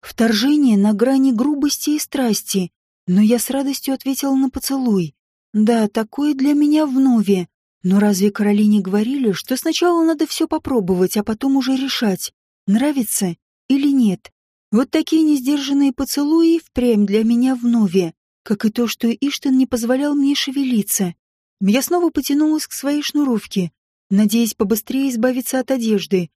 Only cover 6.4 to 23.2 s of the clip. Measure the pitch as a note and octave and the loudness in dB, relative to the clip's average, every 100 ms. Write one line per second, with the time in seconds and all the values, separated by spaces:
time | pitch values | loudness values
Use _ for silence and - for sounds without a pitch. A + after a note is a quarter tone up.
6.4 | C4+ D4 D4 D4+ D4+ C4 C4+ A#3 F#3+ G3 | 0 2 4 2 2 2 4 4 2 0
7.4 | F3 _ _ _ F3+ G3 G#3 G3 G3+ G3+ | 0 _ _ _ 0 2 2 2 0 0
8.4 | G#3 G#3 G#3+ G#3 F#3 G3+ G#3+ C#4 B3 F3 | 0 2 4 2 2 -2 -2 0 -2 -2
9.4 | - B3+ - D#4+ F4 E4+ D#4+ D#4 D#4 - | -4 -4 -4 0 0 2 0 0 -4 -2
10.4 | E4 D#4 - C4 F3+ F#3 F#3 - G#3 A3 | -4 -4 -2 -2 0 0 0 -2 -4 -4
11.4 | C4+ C4+ B3+ C4 C4+ - A3 F#3 - _ | 0 0 0 -2 -2 -2 -2 -2 -6 _
12.4 | _ _ - G3+ C#4+ C#4 A3 - F#3+ E3+ | _ _ 0 0 2 -2 -4 -4 -4 -6
13.4 | _ _ _ C#4 C#4+ C#4 A3+ F3+ - _ | _ _ _ 0 2 2 2 0 -8 _
14.4 | _ _ _ G#3+ C#4+ D#4+ D#4+ D#4+ D#4 D4 | _ _ _ -2 0 0 0 2 2 2
15.4 | B3+ D4 C4+ C#4+ C#4+ B3+ C4+ - C#4+ E4 | 0 -2 0 2 2 0 -6 -2 0 2
16.4 | E4 E4 - - B3 G#3+ G3+ G3+ A3+ A#3 | 4 2 -2 -2 2 2 2 2 2 2
17.4 | B3+ C4 A#3+ A#3 G#3 F3+ E3+ - _ _ | 2 0 0 2 2 2 -2 -6 _ _
18.4 | - G3+ A3 G#3+ A#3 - A#3 A#3 C#4+ - | -8 -2 -2 -2 -4 -2 -4 -2 -4 -4
19.4 | C#4+ C4 C4 B3 A#3 C4 D4 C#4+ C#4 C#4+ | 0 2 2 0 0 0 0 0 0 0
20.4 | - C4+ C4 A#3+ G3 - F#3 E3+ _ _ | -4 -4 0 0 -2 -2 -4 -6 _ _
21.4 | _ _ G3 A3+ - F4 F4 - C#4 C#4+ | _ _ 0 0 0 0 0 -2 -2 0
22.4 | D#4 D#4 - - C4+ D4 D4 D4 | 2 0 -4 -8 -4 -4 -2 -2